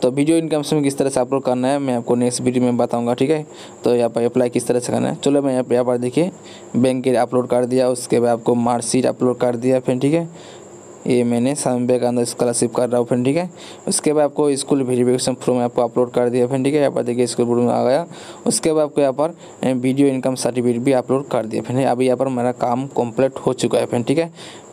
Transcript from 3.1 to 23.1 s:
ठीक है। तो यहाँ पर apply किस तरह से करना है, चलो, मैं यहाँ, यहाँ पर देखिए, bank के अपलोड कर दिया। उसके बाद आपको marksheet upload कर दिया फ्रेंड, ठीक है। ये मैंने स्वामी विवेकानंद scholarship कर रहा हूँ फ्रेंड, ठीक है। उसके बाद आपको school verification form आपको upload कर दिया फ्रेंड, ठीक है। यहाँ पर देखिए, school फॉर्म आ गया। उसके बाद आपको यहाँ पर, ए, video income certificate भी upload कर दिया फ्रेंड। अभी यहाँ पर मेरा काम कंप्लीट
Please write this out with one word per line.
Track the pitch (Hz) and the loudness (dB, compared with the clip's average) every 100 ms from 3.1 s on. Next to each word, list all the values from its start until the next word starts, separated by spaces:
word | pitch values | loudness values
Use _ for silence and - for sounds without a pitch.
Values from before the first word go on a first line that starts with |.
ठीक | 120 135 | 0 0
है। | 156 151 - - - | 0 -4 -14 -20 -4
तो | - | 0
यहाँ | 120 117 | 2 2
पर | 117 | 0
apply | 117 127 123 | 0 2 0
किस | 123 120 | 0 0
तरह | 123 | -2
से | 123 | 0
करना | 117 127 | -2 -2
है, | 160 | -2
चलो, | 139 143 | 0 2
मैं | 139 | 2
यहाँ, | 127 123 | 0 0
यहाँ | 120 | 0
पर | 123 123 | 2 0
देखिए, | 123 143 180 - - - - 120 | 0 0 -2 -4 -18 -20 -6 0
bank | 131 127 | 2 2
के | 127 120 | 2 2
अपलोड | 120 123 120 | 2 0 2
कर | 123 | 0
दिया। | 123 127 127 | 2 2 2
उसके | 123 - 120 | 0 0 0
बाद | 120 | 2
आपको | 117 123 | 0 0
marksheet | 120 117 120 117 131 123 | 0 2 0 0 0 0
upload | 123 127 123 | 0 0 0
कर | 123 120 | 0 0
दिया | 127 131 | 0 0
फ्रेंड, | 127 127 | 0 0
ठीक | 135 | 0
है। | 165 165 - - - - - - - - | 0 -2 -10 -20 -20 -20 -20 -20 -10 -2
ये | 123 | 0
मैंने | 120 120 127 | 2 0 0
स्वामी | 147 139 123 | -2 -2 -2
विवेकानंद | 123 123 120 120 | 0 0 0 0
scholarship | 120 - 123 120 123 | -2 -2 -2 0 0
कर | - 123 | 0 0
रहा | 123 | 0
हूँ | 120 | 0
फ्रेंड, | 123 | 0
ठीक | 123 156 | 0 0
है। | 180 - - - - | -2 -8 -20 -12 -6
उसके | - 151 | -2 0
बाद | 151 | 2
आपको | 143 143 147 135 | 2 2 0 0
school | - 143 | 0 0
verification | 127 123 123 127 - | 0 2 2 2 0
form | 127 - 127 | -2 0 0
आपको | 120 123 | 0 0
upload | 117 127 123 | 0 0 0
कर | 123 123 | 2 2
दिया | 123 123 | 2 0
फ्रेंड, | 135 | 0
ठीक | 135 | 0
है। | 151 | 2
यहाँ | 139 | 0
पर | 123 | 0
देखिए, | 120 120 120 | -2 0 0
school | - 120 | 0 0
फॉर्म | 120 120 | 2 2
आ | 120 | 2
गया। | 120 143 170 - - - - | 2 0 -2 -12 -18 -8 -4
उसके | - 165 | -2 0
बाद | 156 | 0
आपको | 147 151 | 0 2
यहाँ | 139 | 0
पर, | 127 160 175 - - | 2 -2 -4 -16 -6
ए, | 127 | -2
video | 127 131 135 139 | 0 0 2 2
income | 131 131 | 2 -2
certificate | 127 123 123 120 120 | -2 -2 0 0 0
भी | 131 | 2
upload | 127 120 131 143 | 2 2 -2 0
कर | 123 110 | -4 -2
दिया | 113 | -6
फ्रेंड। | 110 123 127 | -4 0 0
अभी | 123 127 | 2 2
यहाँ | 123 | 2
पर | 135 | 0
मेरा | 123 123 | 0 -2
काम | 123 123 120 135 | 0 -2 -2 -4
कंप्लीट | - 120 | -4 -2